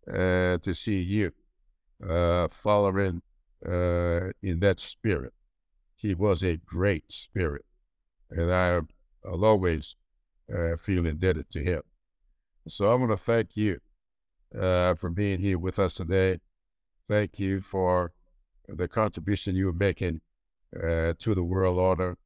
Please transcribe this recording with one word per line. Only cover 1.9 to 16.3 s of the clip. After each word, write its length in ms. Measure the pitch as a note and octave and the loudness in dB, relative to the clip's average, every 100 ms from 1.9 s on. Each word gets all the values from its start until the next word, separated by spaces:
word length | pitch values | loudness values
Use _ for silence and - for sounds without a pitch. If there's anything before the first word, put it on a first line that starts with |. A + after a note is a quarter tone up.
| _ - | _ -4
uh, 400 | E2+ F2 F2 E2 | 0 2 2 0
following, 760 | - G#2 G#2 G2+ F#2+ G2 F2 - _ _ _ - | -2 2 4 4 2 0 -2 -10 _ _ _ -6
uh, 680 | F2+ F2+ F2 F2 E2+ F#2 - | -2 0 0 0 -2 -2 -6
in 180 | G2 E2+ | -4 0
that 180 | G2 F#2+ | 2 0
spirit. 540 | - - A2+ F2 C2+ _ _ _ _ _ _ _ | -4 -6 -2 -2 -4 _ _ _ _ _ _ _
He 200 | A2 F2 | -4 0
was 280 | G#2 F2+ | 2 2
a 120 | F#2 D#2+ | 0 -2
great 540 | - D#2+ G2 E2+ - | -4 -2 0 0 -6
spirit, 540 | - - - E2+ C#2+ - _ _ _ _ _ _ | -18 -10 -4 -2 -4 -12 _ _ _ _ _ _
and 220 | F2 E2+ | -2 0
I, 260 | F2+ F2+ F2 D2+ _ _ _ G2 | 2 2 0 -2 _ _ _ -10
I'll 180 | F2+ G#2+ | 0 4
always, 500 | G#2+ F#2 E2 D2+ - _ _ _ _ _ | 4 2 -2 -6 -18 _ _ _ _ _
uh, 240 | - E2+ E2 | -4 -2 -4
feel 280 | - F#2 E2+ | -2 0 0
indebted 440 | D2+ F#2 F2 C#2+ | 0 0 0 -4
to 100 | - | -6
him. 200 | D2+ E2 - _ _ _ _ _ _ _ - | -2 -2 -6 _ _ _ _ _ _ _ -16
So 220 | - G2+ | -2 2
I 60 | B2 | 2
wanna 220 | B2+ G#2 | 2 -2
thank 400 | - A#2 G#2+ - | 0 0 0 -2
you, 220 | G#2+ F2 _ _ _ _ _ _ _ - | -2 -2 _ _ _ _ _ _ _ -4
uh, 380 | F#2 F2+ F2+ F2 | 0 2 2 0
for 140 | F2+ | -2
being 300 | F2 G2+ F#2+ | -2 0 0
here 180 | G2 F#2 | 0 0
with 180 | F2+ - | -2 0
us 160 | F#2+ | -2
today. 460 | - E2+ F#2+ F#2+ | -2 -2 2 2